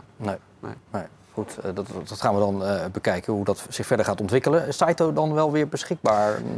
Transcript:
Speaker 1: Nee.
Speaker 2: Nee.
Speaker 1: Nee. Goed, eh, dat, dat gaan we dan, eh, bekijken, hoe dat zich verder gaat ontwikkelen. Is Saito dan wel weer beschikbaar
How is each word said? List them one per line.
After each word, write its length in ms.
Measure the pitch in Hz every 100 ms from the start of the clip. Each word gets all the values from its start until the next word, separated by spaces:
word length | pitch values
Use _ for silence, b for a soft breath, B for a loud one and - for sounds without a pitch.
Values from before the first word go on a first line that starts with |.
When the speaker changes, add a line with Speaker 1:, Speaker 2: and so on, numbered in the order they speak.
| - -
Speaker 1:
Nee. 180 | 107 95 - -
Speaker 2:
Nee. 140 | 110 - -
Speaker 1:
Nee. 120 | 107 82 - -
Goed, 240 | - 104 -
eh, 140 | 98
dat, 140 | 92 98 98 80
dat 140 | 104
gaan 120 | 120
we 60 | 101
dan, 260 | 101 98 98
eh, 200 | 98 85
bekijken, 420 | 92 - 90 -
hoe 120 | 104 98
dat 200 | 98 -
zich 160 | - 110
verder 200 | 117 104
gaat 160 | 98
ontwikkelen. 460 | 101 127 143 165 143
Is 100 | -
Saito 360 | 170 165 165
dan 200 | 151 156
wel 180 | 151 156
weer 160 | 151 147
beschikbaar 760 | - - 170 117 104 107 107 117